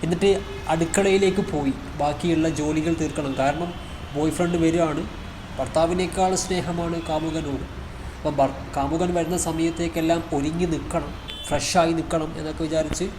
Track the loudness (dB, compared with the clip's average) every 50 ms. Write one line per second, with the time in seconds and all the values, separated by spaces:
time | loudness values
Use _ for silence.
0 | 0 0 0 2 4 4 4 4 0 -6 -8 -8 -2 0 2 2 2 2 2 2
1 | 4 4 4 6 4 4 2 2 -2 0 -2 0 0 0 -2 -2 -6 -10 -4 -2
2 | 0 0 0 0 2 2 4 4 4 2 2 0 0 0 0 2 2 2 0 0
3 | 0 -2 -2 -2 -2 -2 0 2 2 2 2 0 -2 -4 -6 -10 -10 -10 -10 -12
4 | -10 -6 -2 0 0 0 2 2 0 2 2 4 4 4 4 4 2 2 0 -2
5 | -4 -6 -8 -10 -10 -12 -12 -12 -12 -10 -6 -6 -6 0 2 2 4 4 2 0
6 | 0 0 2 2 2 2 2 0 0 0 -2 -2 0 -2 -2 -2 -2 -2 -2 -4
7 | -2 -2 -2 0 0 0 -2 -2 -2 -2 -4 -4 -6 -8 -10 -10 -10 -10 -12 -10
8 | -10 -10 -10 -4 -4 -2 2 4 2 2 2 -4 -8 -6 -2 -2 0 0 2 2
9 | 2 2 2 2 2 2 0 0 0 0 0 2 0 0 0 0 -2 -2 0 0
10 | 2 2 2 2 0 -2 -2 0 0 0 0 0 0 0 0 -2 -2 -2 -2 -2
11 | -4 -4 -8 -10 -10 -12 -12 -10 -4 -2 -2 0 0 2 4 4 4 4 4 0
12 | 0 0 0 -2 -2 -2 -6 -6 -6 -6 -4 -4 -4 0 0 0 0 0 0 -2
13 | -2 -4 -6